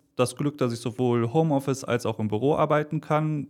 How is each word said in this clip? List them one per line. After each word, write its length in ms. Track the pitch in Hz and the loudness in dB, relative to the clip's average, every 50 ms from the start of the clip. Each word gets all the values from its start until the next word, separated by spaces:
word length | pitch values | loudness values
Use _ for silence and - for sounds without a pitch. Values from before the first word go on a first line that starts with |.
| _ _ _ | _ _ _
das 220 | - 123 120 - | 0 0 0 0
Glück, 220 | - 143 147 147 - | -2 -2 -2 -2 0
dass 140 | 131 120 | -2 -2
ich 80 | 117 117 | -2 -4
sowohl 520 | - 127 107 - 127 120 120 117 117 113 | -6 -6 -2 0 0 2 2 2 2 2
Homeoffice 500 | 123 160 160 160 143 135 135 139 131 - | 2 2 2 2 2 0 0 -2 -4 -4
als 220 | - - 120 120 - | -2 -2 -2 0 0
auch 120 | 110 110 - | -2 -4 -2
im 100 | 110 104 | -2 -2
Büro 260 | 107 107 127 143 - | 0 0 2 2 2
arbeiten 460 | - 156 147 147 151 151 151 156 151 | 2 2 2 2 0 0 -2 -4 -6
kann. 480 | - - 151 151 156 156 156 147 - | -2 0 0 0 0 0 -2 -4 -6